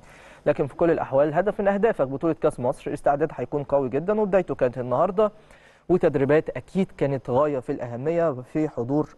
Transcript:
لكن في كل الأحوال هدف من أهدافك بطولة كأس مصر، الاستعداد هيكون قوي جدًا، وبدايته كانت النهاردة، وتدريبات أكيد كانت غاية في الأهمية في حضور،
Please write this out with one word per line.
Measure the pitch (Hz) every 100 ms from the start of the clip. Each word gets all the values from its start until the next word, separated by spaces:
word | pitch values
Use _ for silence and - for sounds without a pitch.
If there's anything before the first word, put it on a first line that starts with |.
| - - - - -
لكن | 147 143
في |
كل | - 170
الأحوال | 156 - 135 151
هدف | 151 202 196
من | 202
أهدافك | 202 226 202 131
بطولة | 135 165 151
كأس | 156 143
مصر، | 123 147 147
الاستعداد | 143 147 143 156
هيكون | - 123 147
قوي | 139 143 131
جدًا، | 131 175 214
وبدايته | 208 190 180
كانت | 139 127 123
النهاردة، | 123 123 180 190 208 - - - - _ -
وتدريبات | 175 165 139 135 156 - 131
أكيد | - 185 185 -
كانت | 139 135 -
غاية | 123 151 135
في | -
الأهمية | 143 120 117 143 170 165 127 123
في | 156 151
حضور، | - 120 147 151